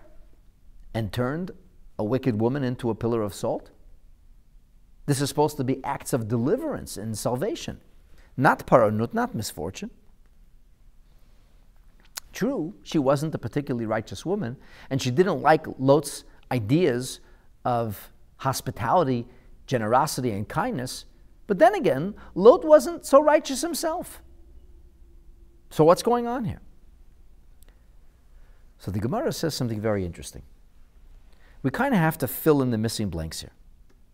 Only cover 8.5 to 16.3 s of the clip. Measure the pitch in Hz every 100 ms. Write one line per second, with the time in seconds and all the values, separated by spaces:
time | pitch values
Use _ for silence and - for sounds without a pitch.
8.5 | 262 - 139 107 107 117 220 247 113 107
9.5 | - 78 - 214 - - - - - -
10.5 | - - - - - - - - - -
11.5 | - - - - - - - - - 226
12.5 | 262 160 - - 160 135 143 156 143 113
13.5 | 147 139 120 110 110 - - 156 208 120
14.5 | 131 - - - 135 123 127 190 139 139
15.5 | 156 110 - 131 147 151 - -